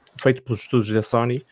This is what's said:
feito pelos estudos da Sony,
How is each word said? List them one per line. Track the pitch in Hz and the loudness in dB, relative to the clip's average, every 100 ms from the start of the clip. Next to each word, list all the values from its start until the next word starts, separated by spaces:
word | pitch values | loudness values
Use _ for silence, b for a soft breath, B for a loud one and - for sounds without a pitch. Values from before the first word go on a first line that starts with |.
| _ - | _ 0
feito | 135 127 | 2 2
pelos | - 107 | -2 -6
estudos | - 127 104 | 0 0 2
da | 110 | 0
Sony, | 104 117 120 127 b | 0 0 0 -4 b